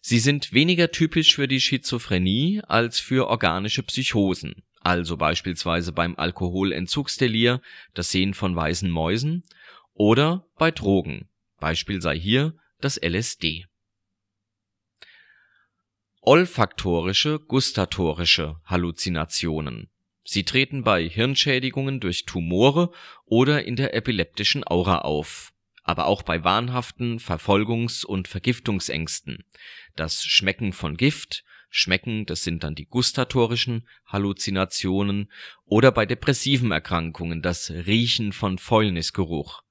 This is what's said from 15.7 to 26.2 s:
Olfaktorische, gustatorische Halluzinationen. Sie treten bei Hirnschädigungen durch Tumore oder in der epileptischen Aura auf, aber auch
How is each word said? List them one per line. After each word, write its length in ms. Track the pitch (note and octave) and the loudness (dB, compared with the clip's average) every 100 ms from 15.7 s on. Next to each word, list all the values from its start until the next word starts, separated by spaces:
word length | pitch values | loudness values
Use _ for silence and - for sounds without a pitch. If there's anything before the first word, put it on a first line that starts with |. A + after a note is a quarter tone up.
| _ _ _ _ _ | _ _ _ _ _
Olfaktorische, 1160 | - D#3 F3+ - G#2 - F#2+ E2+ F#2 G2 D3+ D3+ | 6 6 6 0 0 0 0 0 2 0 0 -2
gustatorische 1200 | - C3 - - F#2 - E2+ D#2 F2 - D#2 D#2+ | 0 0 0 -2 -2 0 -2 0 0 0 0 -8
Halluzinationen. 1300 | - F2+ F2 E2+ F#2 E2 D#2 - E2+ D#2 D2 A1+ - _ _ _ | -2 -2 0 -4 -4 -4 -4 -4 -2 -4 -6 -10 -16 _ _ _
Sie 200 | - G2+ | -6 -4
treten 400 | F#2+ C3 C3+ C#3 | 0 0 0 0
bei 260 | A2+ F#2+ E2+ | 2 2 0
Hirnschädigungen 880 | F2 B2 C#3 D3 B2+ B2+ C#3 C3+ C3+ | 0 0 0 0 0 -2 -4 -4 -4
durch 260 | G2+ F2 - | -4 -4 -6
Tumore 680 | F#2 E2 F2+ B2+ D3 F3 - - - _ | -6 0 4 6 6 0 -2 -20 -20 _
oder 400 | A2+ C3+ D3 - | 4 4 2 0
in 100 | A#2+ | -2
der 200 | C3+ A2+ | -2 -2
epileptischen 680 | C3 G#2+ F2 - G#2 C#3+ - | -2 -2 -2 -2 -2 -2 0
Aura 320 | F2 F2+ F2 | 0 2 0
auf, 520 | - D2+ D#2 - - _ _ _ | 0 -2 -4 -12 -16 _ _ _
aber 220 | - E2+ E2+ | -4 0 2
auch 180 | G#2 | 0